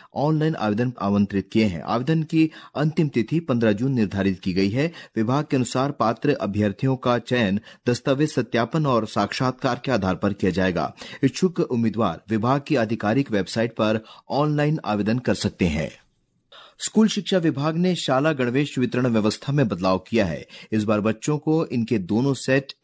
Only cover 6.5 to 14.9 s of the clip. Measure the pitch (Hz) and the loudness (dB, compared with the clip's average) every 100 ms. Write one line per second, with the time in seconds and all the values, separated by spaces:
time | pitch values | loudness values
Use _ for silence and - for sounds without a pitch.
6.5 | 101 104 98 135 131 123 120 - 123 101 | 0 0 0 -2 0 0 0 0 0 2
7.5 | 101 - - - 120 - 135 151 139 117 | 0 -6 -6 -2 0 0 0 0 0 0
8.5 | 117 113 160 151 117 107 117 101 - 127 | 0 2 0 2 0 0 -2 -2 0 -2
9.5 | 123 139 123 - 120 92 87 101 101 98 | -2 -4 -4 -2 0 0 0 -2 0 0
10.5 | 87 92 85 67 - - - 135 - 185 | 2 0 0 -4 -8 -16 -2 -2 0 -2
11.5 | 175 165 123 113 98 104 80 - 110 120 | 0 -2 0 0 0 -2 -2 -4 -2 0
12.5 | 139 139 143 110 113 104 123 139 104 90 | 0 0 0 0 -2 0 0 0 -2 -2
13.5 | 117 120 - 110 110 - - - 123 151 | -2 -2 0 0 0 -6 -18 -6 -2 0
14.5 | 147 147 156 - | 2 0 0 -2